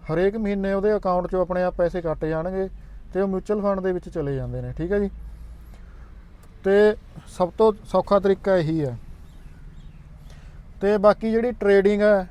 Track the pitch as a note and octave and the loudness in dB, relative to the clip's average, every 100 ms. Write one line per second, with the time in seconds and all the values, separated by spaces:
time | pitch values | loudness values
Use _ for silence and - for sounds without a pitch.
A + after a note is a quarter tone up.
0 | - D#3+ F#3+ A3+ G#3 G3 G3 G3 G#3 G#3 | -4 0 0 0 -2 -2 -2 0 0 0
1 | F#3+ F3+ F3 F#3 F3 F3+ F3+ - F3 F3+ | 0 -2 0 -2 0 0 -2 0 -2 -2
2 | E3 D3+ D#3 D#3+ E3+ F#3+ F#3+ - - - | -4 -4 -4 -4 -4 -4 -6 -8 -18 -18
3 | - F#3 G3 F#3+ - G#3+ G3+ G3 F#3 F3+ | -6 -2 -2 -2 -2 -2 0 -2 -2 -4
4 | F3 E3+ C#3+ C#3 B2 B2+ B2 B2+ E3+ G3+ | -6 -6 -4 -4 -6 -8 -8 -6 -2 0
5 | G3+ - - - - - - - - - | -2 -6 -16 -16 -18 -18 -18 -20 -20 -20
6 | - - - - - - F#3+ G3+ G#3+ G#3 | -20 -20 -20 -20 -20 -6 2 6 6 2
7 | - - - - F3+ - A3 G#3 - F#3+ | -10 -18 -18 -4 -4 4 2 2 -2 -2
8 | F3+ G3+ G3 F#3+ G3 F#3 D#3 D#3+ C#3 A#2 | 2 2 4 0 2 2 2 -2 -2 -6
9 | - - - - - - - - - - | -12 -18 -18 -20 -20 -20 -20 -18 -20 -20
10 | - - - - - - - - G3 G#3 | -20 -20 -20 -18 -18 -18 -20 -4 0 6
11 | G#3 G3 A3+ A3+ B3 A3+ G3+ G3 G3 G#3 | 6 4 0 0 0 0 6 6 6 4
12 | G#3 G3+ F3+ | 4 4 0